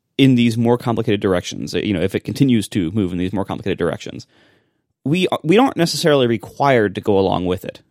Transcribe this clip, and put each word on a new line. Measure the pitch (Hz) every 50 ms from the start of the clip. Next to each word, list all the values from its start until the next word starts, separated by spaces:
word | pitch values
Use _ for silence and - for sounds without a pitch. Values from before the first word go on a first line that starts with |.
| _ _ _
in | - 139 135 131
these | 120 120 120 110
more | 120 117 117 120 120
complicated | - 123 113 - 110 120 104 101
directions, | 101 98 92 90 - - - 50 60 - -
you | 87 - 107 101
know, | 82 90
if | 95 -
it | 104
continues | - - 110 - 139 135 120 110 95 -
to | - 107 87 80 98
move | 110 98 87
in | 90 87
these | 92 92 107
more | 101 101
complicated | - 87 - - 101 90 -
directions, | 87 82 78 - - - - - - _ _ _ _ _ _ _ _ _ _ _ _ _ _ _ _
we, | 131 160 185 185 - - - -
we | 151 175 220
aren't | 269 269 -
necessarily | - 170 165 - 147 - 160 147 139 127 117
required | 117 107 - - - - 139 139 131 120 104 98 92
to | 104
go | 95 - 101 98
along | 98 92 98 87 90
with | 87 90 90 -
it. | - - - _ _